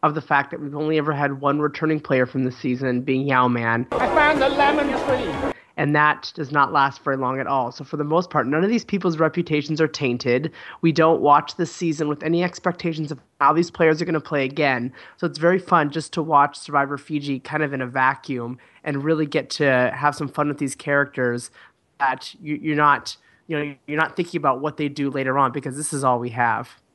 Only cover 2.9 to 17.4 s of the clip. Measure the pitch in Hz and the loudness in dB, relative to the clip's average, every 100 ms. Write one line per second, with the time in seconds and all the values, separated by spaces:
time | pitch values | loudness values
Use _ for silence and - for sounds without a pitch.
2.9 | 123 135 131 139 131 127 120 117 117 117 | -2 0 -2 2 4 4 2 0 0 -2
3.9 | - - 311 294 311 269 277 285 302 269 | -2 0 2 2 2 0 2 2 2 -2
4.9 | 247 - 254 214 139 - - _ - 147 | -2 -2 -2 -2 -4 -6 -8 _ -4 0
5.9 | 151 151 147 - - 139 147 139 151 139 | 4 4 2 -6 -10 -2 2 2 4 2
6.9 | 135 - 135 127 131 131 135 123 - 143 | 0 -4 -2 -2 -2 -2 -2 -2 -8 -10
7.9 | 151 147 160 180 151 123 151 190 240 - | -6 0 0 0 -2 0 0 2 0 -2
8.9 | 202 185 160 160 170 170 151 143 151 156 | -2 0 2 0 0 -2 -2 -2 0 0
9.9 | - 139 120 127 123 156 - - - 165 | 0 -2 -2 2 0 0 -8 -20 0 0
10.9 | 160 160 165 139 147 147 - 165 - 170 | 4 4 4 6 4 4 -6 -6 -4 -4
11.9 | 147 147 147 160 170 175 - 185 170 170 | -2 -2 -2 0 0 0 -2 -4 -2 -6
12.9 | 156 151 147 _ _ 139 156 170 - 165 | -4 -6 -8 _ _ 4 4 2 4 4
13.9 | 151 170 160 - 147 131 147 147 127 123 | 4 0 -2 -2 -2 -2 0 0 0 -4
14.9 | - - _ 175 143 165 185 180 175 147 | -10 -20 _ -6 2 2 2 2 2 2
15.9 | 156 151 - 156 147 143 - - 143 139 | -2 -6 -6 2 4 4 0 -2 0 0
16.9 | 139 - 151 143 135 | -4 -6 -6 -4 -6